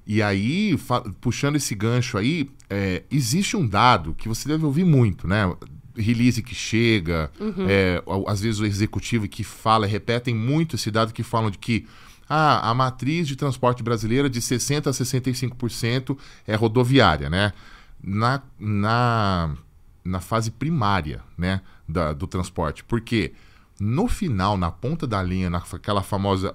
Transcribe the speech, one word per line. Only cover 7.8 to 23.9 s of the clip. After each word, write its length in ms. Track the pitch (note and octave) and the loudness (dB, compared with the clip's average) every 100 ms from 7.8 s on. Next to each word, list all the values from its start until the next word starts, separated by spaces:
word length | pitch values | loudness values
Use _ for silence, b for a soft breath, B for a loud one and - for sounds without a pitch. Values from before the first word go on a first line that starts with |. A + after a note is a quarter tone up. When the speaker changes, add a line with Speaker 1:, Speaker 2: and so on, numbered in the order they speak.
| F#2 F2 - | 4 0 -2
Speaker 1:
a-, 260 | F#2+ - | -2 -2
às 80 | G#2 | -2
vezes 200 | A2+ G#2 | 0 0
o 60 | G#2+ | 0
executivo 600 | G2+ A2 G#2+ - A#2 G2+ | 0 -2 -2 -2 -2 -2
que 160 | - | -6
fala, 420 | G2+ - A2 A2 G2+ | -10 -4 2 2 2
repetem 480 | G#2+ - A#2+ A#2+ | -2 -2 -2 0
muito 400 | A2+ A#2+ D3+ D#3+ A#2 | -2 0 0 0 -2
esse 140 | A2 | -2
dado 220 | A2 A2+ | 0 0
que 100 | - | -4
falam 280 | A2 A2+ A2 | -4 -2 -2
de 80 | F2 | -2
que, 280 | - G#2+ B B B B - | -2 -2 B B B B -4
ah, 420 | D3+ D3+ A#2 G#2+ | 2 4 4 2
a 20 | |
matriz 520 | B2 B2+ - B2+ E3+ C#3+ | 2 0 -2 -2 -2 -2
de 80 | |
transporte 480 | C3+ C#3+ B2 B2 A#2+ | -2 -2 0 0 0
brasileira 460 | A#2 A2+ A2 C3 C#3+ | -2 -2 0 2 2
de 100 | A#2 | 0
sessenta 500 | - A#2+ - D3 D3 | -2 -2 0 0 0
a 20 | |
sessenta 360 | B2+ B2 C3 C3 | -2 -2 -2 -2
e 40 | |
cinco 220 | B2 B2 - | -2 -4 -4
por 140 | A#2 | -6
cento 460 | - A#2 B2+ B2+ C3+ B B - | -2 -2 -2 -2 -6 B B -4
é 80 | |
rodoviária, 760 | G#2+ A2+ A#2+ B2 C#3 G2 D2 C#2+ | 0 2 4 6 8 8 6 0
né? 240 | F2+ G#2 B B B B - | 0 0 B B B B -12
Na, 380 | F#2 G2+ A#2+ C3+ - - | -6 0 0 -2 -6 -10
na, 960 | G#2+ G#2 G#2 A#2 B2 A2+ G2+ F2+ D#2+ C#2 - - - - | -4 0 2 2 2 2 2 0 -2 -6 -12 -20 -20 -12
na 160 | F2+ F#2 | -6 -6
fase 300 | - A2+ A2+ | -2 -2 -2
primária, 720 | - D3+ E3 G2+ G2 D2 A1+ - - | -4 -2 0 2 0 -2 -8 -12 -4
né, 240 | F2+ F#2+ b b - | -2 -2 b b -6
da, 240 | E2+ D#2 | -2 -2
do 140 | D2 F2+ | -2 -4
transporte. 560 | F#2 F2+ - D#2 - | -4 -4 -4 -4 -6
Porque 480 | - A#2 A#2 A2+ D2 b b b b - | -2 -2 0 0 0 b b b b -6
no 260 | G#2 | -2